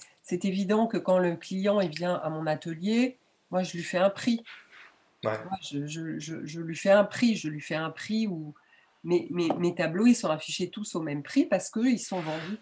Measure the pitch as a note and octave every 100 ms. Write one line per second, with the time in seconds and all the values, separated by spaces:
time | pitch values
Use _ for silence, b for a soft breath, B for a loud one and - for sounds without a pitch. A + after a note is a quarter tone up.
0 | b b - F3+ G3 F#3+ F#3+ G#3+ A3+ F3
1 | - F#3 F3+ E3 - F#3+ G3+ G#3 F3+ D#3
2 | F3 F3 D#3 D#3 D#3 D3+ E3 D#3+ F#3+ A#3
3 | B3+ - _ _ - F#3 F3+ E3+ E3 F3
4 | G3 - - A#3 - b b b b b
5 | _ _ A2 A2 F3+ F#3+ - C#3+ D3 D#3+
6 | D#3+ D3+ D3+ D#3+ D#3 E3 E3 D#3+ G3 G3+
7 | G3+ - A#3+ G3+ D#3 D3+ - D#3 D#3+ D#3+
8 | - A3 A3 E3 D3+ D3 _ _ _ _
9 | E3 F3 F3 F3 E3 E3 F3 F3 D#3+ E3+
10 | A#3+ A#3 E3+ D3+ - - F3+ - G#3 F3
11 | D#3+ D3 C#3+ C4+ F4 F#3+ - A3 B3 A3+
12 | - F#3 D#3 D#3 E3 G#3+